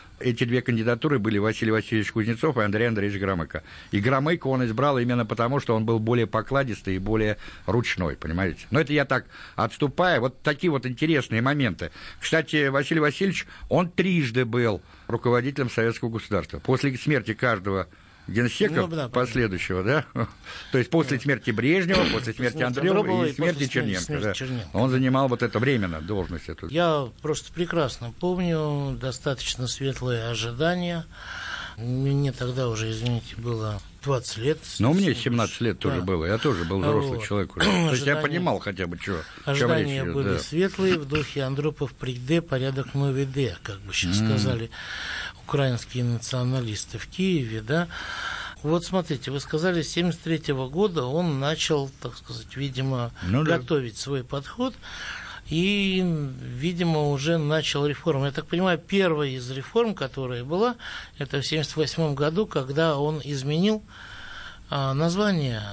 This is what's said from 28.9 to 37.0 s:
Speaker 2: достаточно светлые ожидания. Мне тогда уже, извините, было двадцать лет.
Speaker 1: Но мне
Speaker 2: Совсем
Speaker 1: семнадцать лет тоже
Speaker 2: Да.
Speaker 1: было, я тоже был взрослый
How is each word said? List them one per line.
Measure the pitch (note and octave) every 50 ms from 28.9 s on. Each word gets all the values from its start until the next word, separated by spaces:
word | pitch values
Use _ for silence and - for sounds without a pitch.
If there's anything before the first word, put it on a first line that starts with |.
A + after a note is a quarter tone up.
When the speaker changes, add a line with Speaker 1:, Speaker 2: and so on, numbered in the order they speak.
| C3 A#2
Speaker 2:
достаточно | B2+ C3 A#2+ - - D3 C3 - - - - B2 B2+
светлые | A#2 - - C3+ C3+ B2+ - B2+ B2+ A#2+ A#2 A2+
ожидания. | A#2 A#2 A2 A2+ A#2 A#2 B2 D#3 E3+ F3+ F3+ F3 F3 E3+ E3 E3 - - - - - - - - - - - - - -
Мне | - A2+ B2 B2+ C3 C3+ C#3 C#3 C#3 C#3+ C#3 B2+
тогда | - C3 B2 B2 C3+ C3
уже, | A#2+ A2 G#2+ A2 A2
извините, | A2 A2 A#2 B2 A#2+ A2+ - - -
было | A2+ A#2 A#2+ A#2 A2 A2 G#2+ G#2 G2+ - - - - -
двадцать | C#3+ C3+ A#2+ - - - G#2+
лет. | A#2 C#3+ D#3+ D#3+ - - - -
Speaker 1:
Но | G2+ C3 D#3+
мне | G3 G3+ E3 A#2+
Speaker 2:
Совсем | B2 - C3 A#2+
Speaker 1:
семнадцать | A#2+ G#2+ F#2+ - -
лет | A#2+ A2+ F2 -
тоже | - - - F2+
Speaker 2:
Да. | F2+
Speaker 1:
было, | F#2+ F#2 E2 D#2+
я | F2 G#2+
тоже | A2+ - D3 A2 E2+ E2+
был | E2 F#2+ F#2+
взрослый | F2+ - D3 C#3+